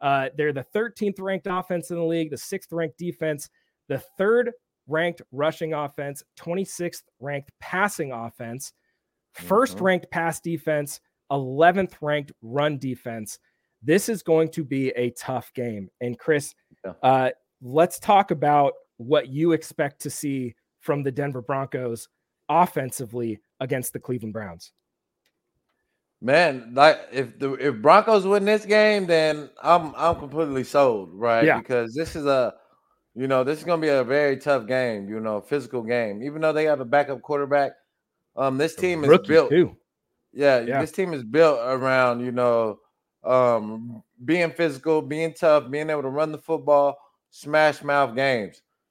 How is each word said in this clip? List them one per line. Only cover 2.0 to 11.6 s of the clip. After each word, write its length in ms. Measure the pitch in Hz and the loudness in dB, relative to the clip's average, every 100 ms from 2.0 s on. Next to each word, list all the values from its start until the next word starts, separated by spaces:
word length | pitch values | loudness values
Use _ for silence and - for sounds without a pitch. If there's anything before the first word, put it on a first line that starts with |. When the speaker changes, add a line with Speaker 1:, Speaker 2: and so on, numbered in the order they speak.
Speaker 1:
league, 260 | 165 170 156 | -2 -2 -4
the 80 | 135 | -8
sixth 340 | - 190 - | -10 -12 -8
ranked 260 | 165 160 - | -6 -6 -6
defense, 520 | 180 160 160 147 - _ _ _ - | -10 -6 -6 -6 -10 _ _ _ -8
the 120 | 139 - - | -8 -8 -4
third 340 | 196 233 240 - _ _ - | 2 2 0 -6 _ _ -6
ranked 340 | 156 175 170 - | -2 -2 -4 -12
rushing 420 | 127 151 156 160 | -2 -2 -2 -4
offense, 500 | 151 143 - 143 143 - - | -4 -6 -8 -10 -12 -18 -16
twenty-sixth 680 | - 175 190 - 175 - - _ | -8 -6 -6 -6 -8 -8 -18 _
ranked 300 | 131 143 - _ | -8 -8 -10 _
passing 520 | - 180 202 - 143 | -8 -2 -2 -2 -6
offense, 640 | 120 117 - 117 123 - - _ _ _ _ _ | -8 -10 -12 -12 -12 -14 -18 _ _ _ _ _
first 420 | - - 196 269 190 | -18 0 2 2 0
Speaker 2:
Mm-hmm. 100 | 190 | 0
Speaker 1:
ranked 260 | 180 - | 0 -2
pass 280 | 175 165 160 | -4 -4 -4
defense, 600 | 170 165 160 151 147 - _ _ _ | -6 -6 -2 -2 -4 -10 _ _ _
eleventh 680 | 139 131 135 | -4 -4 4